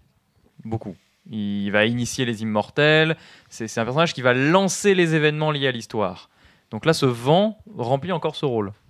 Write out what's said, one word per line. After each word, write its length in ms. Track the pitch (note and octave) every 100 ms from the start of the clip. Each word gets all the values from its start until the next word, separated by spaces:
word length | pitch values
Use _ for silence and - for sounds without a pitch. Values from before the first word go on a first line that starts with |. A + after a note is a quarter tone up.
| _ _ _ _ _ - A#2
Beaucoup. 320 | A2 G#2 E2+ _ _ -
Il 380 | A2 G2+ G2+ G2+
va 140 | G#2 A2
initier 400 | A#2+ A#2 - B2
les 160 | G#2+
Immortels. 720 | A2 G#2+ - - D3 D#3 D#3+ D#3 - - _
C'est, 200 | - A2+
c'est 100 | -
un 60 | A2+
personnage 280 | C#3 E3
qui 80 | -
va 120 | B2
lancer 600 | B2+ C#3+ F#3 G3 - G3+ F#3
les 200 | E3+ D#3
événements 340 | D3+ D3+ D#3
liés 160 | D3 C3+
à 40 |
l'histoire. 580 | A#2+ - A2+ F#2+ F2+ - _ _ _ _
Donc 140 | G#2+ D#3
là, 60 |
ce 120 | D#3+ C3+
vent 520 | A#2+ A#2+ E3+ G#3+ G#3 - A2
remplit 340 | A#2 C3+ D#3+
encore 240 | E3+ D#3+ -
ce 100 | D3
rôle. 280 | A#2 G2 G2 _